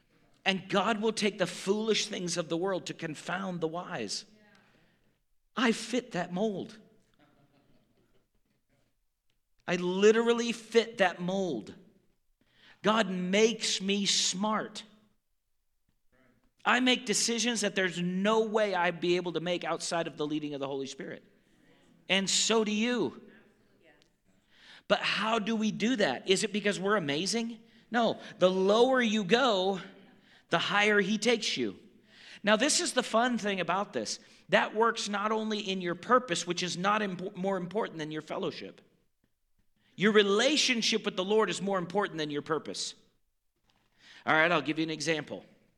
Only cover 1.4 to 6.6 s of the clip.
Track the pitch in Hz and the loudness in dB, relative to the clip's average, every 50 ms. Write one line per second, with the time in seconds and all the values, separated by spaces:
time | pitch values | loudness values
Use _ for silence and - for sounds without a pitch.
1.4 | 185 170 - - - 185 202 214 220 220 208 208 - - 202 180 180 170 160 175 | -2 -2 -4 -2 -2 0 0 0 0 0 0 0 -2 -4 -6 -6 -6 -4 -4 -4
2.4 | 170 156 165 165 175 196 190 175 - - 165 - 165 160 151 - - - 175 185 | -4 -2 -2 -2 -2 -2 -2 -4 -4 -8 -10 -8 -8 -10 -10 -10 -8 -6 -6 -4
3.4 | 196 190 180 170 156 160 156 175 180 175 180 143 113 98 - - - - - _ | -4 -6 -4 -4 -4 -4 -4 -6 -8 -8 -8 -6 -6 -6 -8 -10 -10 -14 -20 _
4.4 | _ _ - _ _ _ _ _ _ _ _ _ _ _ _ _ _ _ _ _ | _ _ -20 _ _ _ _ _ _ _ _ _ _ _ _ _ _ _ _ _
5.4 | _ _ _ - 247 233 214 - - - - 254 240 - - 170 170 175 175 180 | _ _ _ 0 0 0 0 0 -4 -6 -4 -4 -4 -4 -6 -6 -6 -6 -4 -4
6.4 | 214 220 202 170 | -2 -2 -4 -6